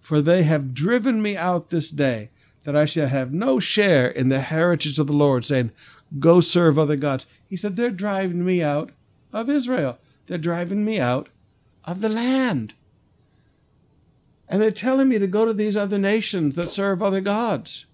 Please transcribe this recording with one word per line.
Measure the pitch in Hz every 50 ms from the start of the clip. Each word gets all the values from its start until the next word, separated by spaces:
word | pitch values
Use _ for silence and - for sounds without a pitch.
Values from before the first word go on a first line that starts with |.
For | _ - 156 151
they | 143 160 175 185 165
have | 151 160 147 139 131 127
driven | 123 147 202 240 247 208 269 233 214
me | 214 208 202
out | 180 165 180 180 175 170 _
this | 170 165 151 -
day, | 156 143 143 135 120 110 107 - _ _ _ _ _ _ _
that | 147 143
I | 147 151
shall | 147 - 165 151
have | 131 135 139 131 123
no | 143 170 226 269 262 240
share | 180 - - 214 208 196 165 139 123
in | - - - 127 131
the | 131 135
heritage | 139 - 156 160 170 175 170 151 - 156 135 151
of | 147
the | 139 147
Lord, | 143 147 143 135 123 113
saying, | - 143 127 123 113 - _ - - - - _ _ - 139
'Go | 135 165 170 180
serve | 165 - - 175 175 160 143
other | 151 156 143 151
gods.'" | 139 147 147 135 131 - _ _ _ _
He | _ 196
said, | 180 - 208 180
"They're | 196 240 247
driving | 196 175 196 208 196 190 196 185 170 175 175
me | 185 185 180
out | 160 147 143 147 165 - _ _ _ _ _ _ _ _
of | - 214 226 247
Israel. | 285 294 240 247 262 - - 160 117 _ _ _ _ _ _
They're | - 180
driving | 170 156 170 170 170 180 175 196 208 208
me | 214 220 196
out | 127 123 123 131 - - _ _ _ _ _ _ _ _ _ _ _
of | - 175 190
the | 208 220
land. | 220 226 233 254 262 269 262 247 185 127 110 107 - _ _ _ _ _ _ _ _ _ _ _ _ _ _ _ _ _ _ _ _ _ _ _ _ _ _ _ _ _ _ _ _ _ _ -
And | - 196
they're | 214 220
telling | 214 - - 254 262 269 269
me | 269 247 208
to | 196
go | 190 180 214 226
to | 226 220
these | 202 214 214 202
other | 214 202 196 208 202
nations | 196 196 208 226 214 - - 185 160 147 131
that | 165 175 170
serve | - 202 196 196 196 175
other | 208 202 190 190
gods." | 190 208 202 220 240 226 185 123 - - - - - _